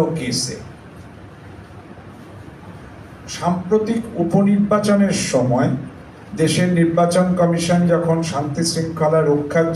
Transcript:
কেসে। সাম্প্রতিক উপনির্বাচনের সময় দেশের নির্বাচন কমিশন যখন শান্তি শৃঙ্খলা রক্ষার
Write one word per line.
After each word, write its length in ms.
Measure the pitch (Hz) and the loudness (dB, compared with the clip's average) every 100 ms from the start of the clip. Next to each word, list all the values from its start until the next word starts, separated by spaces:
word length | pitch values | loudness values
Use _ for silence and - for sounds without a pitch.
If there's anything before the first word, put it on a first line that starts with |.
| 156 - | 0 -2
কেসে। 400 | 120 - - - - - - - - - - - - - - - - - - - - - - - - - - - - - - - | -4 -4 -6 -8 -14 -20 -20 -20 -20 -20 -20 -20 -20 -20 -20 -20 -20 -20 -20 -20 -20 -20 -20 -20 -20 -20 -20 -20 -20 -20 -16 -6
সাম্প্রতিক 640 | 165 180 - 214 214 233 - - | -4 -2 0 0 0 -4 -4 -4
উপনির্বাচনের 920 | 170 196 202 202 208 208 208 202 196 170 - | 0 2 4 4 2 2 2 2 2 0 0
সময় 380 | 131 123 120 127 131 - - - - - 104 | 0 0 2 0 -2 -6 -16 -20 -20 -10 -2
দেশের 280 | 160 - 180 175 | 0 2 2 2
নির্বাচন 480 | 165 - 170 185 180 - | 2 2 2 4 2 2
কমিশন 400 | 170 170 - 175 175 | 2 2 2 2 4
যখন 240 | 165 165 165 165 | 2 2 0 -2
শান্তি 320 | - 147 139 165 | -4 -4 -2 -2
শৃঙ্খলা 480 | 165 160 - 156 160 | -2 -4 -2 2 2
রক্ষার 460 | 151 147 147 170 165 | 2 2 0 0 0